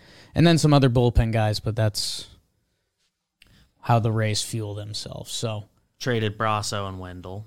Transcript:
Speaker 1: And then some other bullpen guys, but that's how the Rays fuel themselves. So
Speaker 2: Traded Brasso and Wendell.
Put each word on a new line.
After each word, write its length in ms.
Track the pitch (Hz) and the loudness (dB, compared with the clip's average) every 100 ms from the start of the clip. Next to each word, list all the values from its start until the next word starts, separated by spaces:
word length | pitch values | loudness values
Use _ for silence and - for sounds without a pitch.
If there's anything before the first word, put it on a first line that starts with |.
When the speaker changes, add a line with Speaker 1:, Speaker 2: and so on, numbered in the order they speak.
| - - - - | -20 -20 -6 4
Speaker 1:
And 100 | 170 | 4
then 120 | 160 | 6
some 160 | 151 | 6
other 160 | 143 135 | 6 6
bullpen 420 | 123 120 - 113 | 4 4 4 2
guys, 280 | 113 107 107 | 2 0 0
but 140 | - 107 | -4 0
that's 500 | 110 - - - - - _ _ _ _ _ _ _ _ _ _ _ _ _ _ | 0 0 -6 -8 -12 -20 _ _ _ _ _ _ _ _ _ _ _ _ _ _
how 180 | - 117 | 0 2
the 120 | 113 | 2
Rays 300 | 110 107 104 | 0 0 -2
fuel 320 | - 117 104 104 | -4 -8 -8 -10
themselves. 560 | 107 107 - - - | -10 -12 -12 -12 -10
So 380 | - 117 107 104 _ _ - | -8 -6 -6 -10 _ _ -8
Speaker 2:
Traded 380 | - 117 110 104 | -2 0 0 0
Brasso 500 | 110 107 101 107 98 | 0 0 -2 -4 -6
and 100 | 95 | -8
Wendell. 460 | 90 90 90 95 | -12 -14 -12 -14